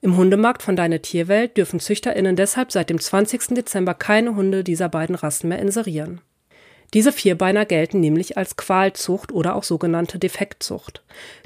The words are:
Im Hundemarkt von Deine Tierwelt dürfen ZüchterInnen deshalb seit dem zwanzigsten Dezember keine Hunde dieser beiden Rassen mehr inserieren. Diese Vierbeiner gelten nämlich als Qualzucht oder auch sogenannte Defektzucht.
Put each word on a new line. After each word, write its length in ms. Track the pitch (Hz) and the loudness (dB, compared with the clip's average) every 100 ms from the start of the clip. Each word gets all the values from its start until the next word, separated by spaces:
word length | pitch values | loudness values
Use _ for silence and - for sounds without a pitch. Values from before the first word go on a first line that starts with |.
Im 160 | - 180 | 2 4
Hundemarkt 440 | 185 196 226 247 | 6 6 2 0
von 140 | - 185 | -2 0
Deine 260 | 170 165 | 0 -2
Tierwelt 560 | - 170 170 202 233 - | -2 -4 0 2 2 0
dürfen 220 | 180 170 | 0 -2
ZüchterInnen 560 | - 208 - - 190 180 | -4 -4 -2 -2 0 2
deshalb 360 | 196 - 254 | 0 0 -2
seit 200 | 196 165 | -2 -2
dem 80 | 165 | -2
zwanzigsten 560 | - 190 214 247 - 247 | 0 0 0 -2 -4 -4
Dezember 400 | 240 202 185 175 | -2 -2 -2 -4
keine 400 | - 214 233 208 | 0 2 2 0
Hunde 280 | 196 196 | 0 0
dieser 240 | 185 165 180 | -2 -2 -2
beiden 280 | 165 160 175 | -2 -4 -4
Rassen 340 | 151 147 165 | -4 -4 -4
mehr 80 | 175 | -2
inserieren. 640 | 202 202 220 156 156 175 _ _ _ _ - _ _ | -2 -2 -4 -6 -6 -12 _ _ _ _ -20 _ _
Diese 180 | 214 226 | 4 4
Vierbeiner 540 | - 202 175 185 202 208 | 4 2 2 2 2 2
gelten 340 | 165 160 202 | 2 2 2
nämlich 380 | 160 156 185 - | 4 2 0 -4
als 180 | 185 - | -6 -6
Qualzucht 760 | - 185 196 190 - 185 - | 0 2 2 0 -4 -4 -2
oder 240 | 214 165 202 | -2 0 -2
auch 80 | |
sogenannte 560 | - 165 170 165 170 175 | -2 -2 0 0 -2 -2
Defektzucht. 840 | 185 - 202 - - 98 - - _ - - - | -4 -4 -8 -6 -10 -10 -12 -20 _ -20 -20 -20